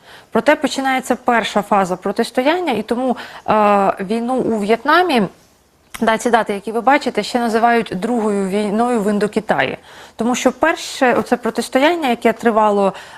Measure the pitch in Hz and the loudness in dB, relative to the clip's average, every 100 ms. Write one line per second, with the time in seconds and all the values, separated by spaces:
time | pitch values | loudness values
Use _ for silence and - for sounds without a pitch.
0 | - - - 226 226 302 269 - 269 262 | -20 -20 -6 0 2 2 0 -2 -2 -2
1 | 247 240 - 233 202 214 196 208 180 180 | -2 -2 0 0 0 -2 0 0 0 -2
2 | 196 202 226 - 262 349 339 214 220 233 | -4 -4 -2 -2 0 0 0 -4 -4 -2
3 | 262 240 - - - 214 208 202 196 - | -2 -4 -8 -8 -2 2 4 4 2 0
4 | 185 226 233 262 - 226 202 220 285 330 | -4 -4 -2 -2 -2 -2 0 0 2 2
5 | 359 254 185 - _ _ _ _ _ - | 4 2 0 -4 _ _ _ _ _ -4
6 | 226 220 247 226 208 202 220 214 214 285 | 0 0 2 2 0 -4 -6 -2 2 2
7 | 247 - 202 247 233 220 233 233 220 185 | 2 -4 -2 -2 0 2 2 2 0 -4
8 | 226 247 214 202 190 202 208 214 240 240 | -2 -2 0 0 -2 -2 -2 0 0 0
9 | 196 208 202 214 214 156 135 - - - | 0 0 0 -2 -2 0 -2 -4 -14 -20
10 | - - 226 247 254 - 311 339 - - | -14 -4 -2 0 0 2 0 0 -6 -2
11 | 247 226 214 247 226 226 226 262 294 349 | 0 2 0 -2 -2 -6 -2 2 2 2
12 | 285 233 233 220 233 214 214 202 196 - | -2 0 0 0 0 2 2 2 0 -2
13 | - | -10